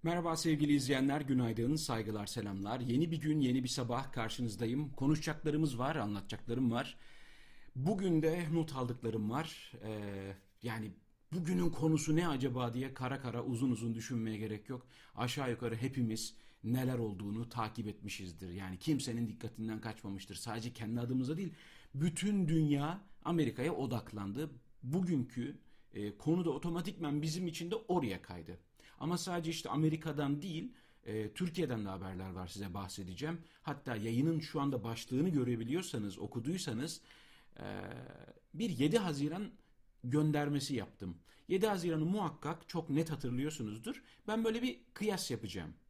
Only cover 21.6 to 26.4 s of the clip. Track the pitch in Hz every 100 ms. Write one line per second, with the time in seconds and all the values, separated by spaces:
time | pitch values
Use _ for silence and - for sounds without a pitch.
21.6 | - - - 135 160 160 196 202 170 160
22.6 | 156 143 143 190 - - - 170 135 117
23.6 | 139 180 131 117 - 104 98 110 151 -
24.6 | - - 127 165 180 156 120 - 123 -
25.6 | - - - - 104 101 151 170